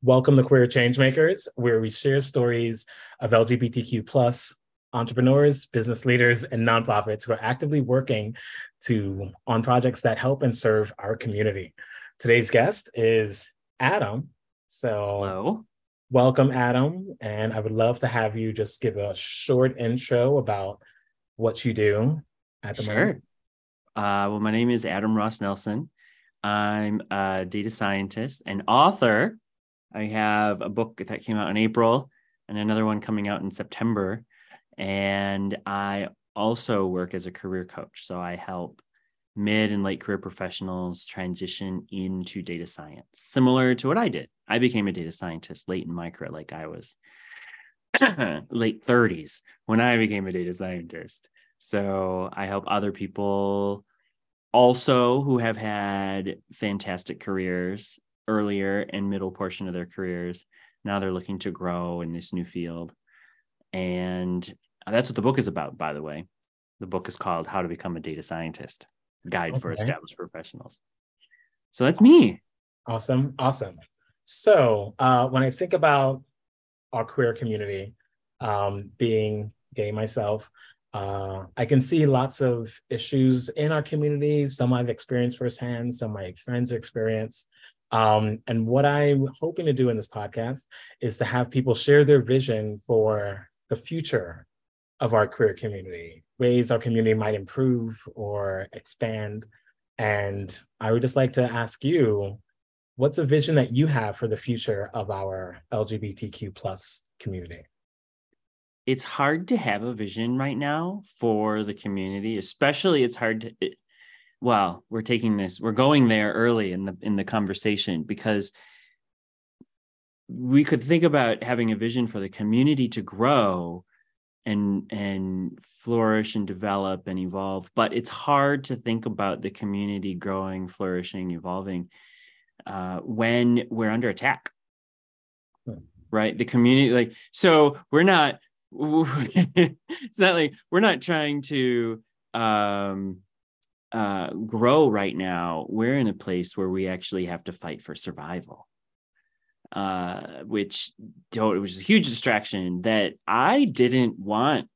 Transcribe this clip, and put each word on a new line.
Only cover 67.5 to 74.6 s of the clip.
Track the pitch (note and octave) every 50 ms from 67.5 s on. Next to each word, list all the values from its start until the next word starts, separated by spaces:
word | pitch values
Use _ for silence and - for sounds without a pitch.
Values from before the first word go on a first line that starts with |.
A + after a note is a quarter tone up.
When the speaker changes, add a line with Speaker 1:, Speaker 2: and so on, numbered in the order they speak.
| - G2
Speaker 2:
to | F2+ F2
Become | E2+ E2+ - F#2 F2 E2
a |
Data | D#2 E2 D#2 D#2
Scientist, | D#2+ - E2 E2 E2 E2 E2 - C#2 - - - - _ _ _ _ _ _ _ _ F2
Guide | F2 F#2 E2+ E2 E2 C3
for | - F2
Speaker 1:
Okay. | D#2+ D#2+
Speaker 2:
Established | G#2+ B2 E2 D#2+ D#2 D#2+ - _
Professionals. | F2+ E2 _ E2+ D#2+ - - - - - - _ _ _ _ _ _ _ _ _ _ _ _ _ _ _ _ _ _ _
So | _ - B2+
that's | C3 E3+ F3+
me. | G#3 B3 D#4 F4 C#4 A2 F2 - _ _ _ _ _ _ _ _ _
Speaker 1:
Awesome. | - A2+ A2+ A2 - C3 B2+ C3+ C#3+ C3 -
Awesome. | C3 C3 C#3 - - G2 F2+ - - _ _ _ _ _ _ _ _
So, | - - - - - G#3 F3+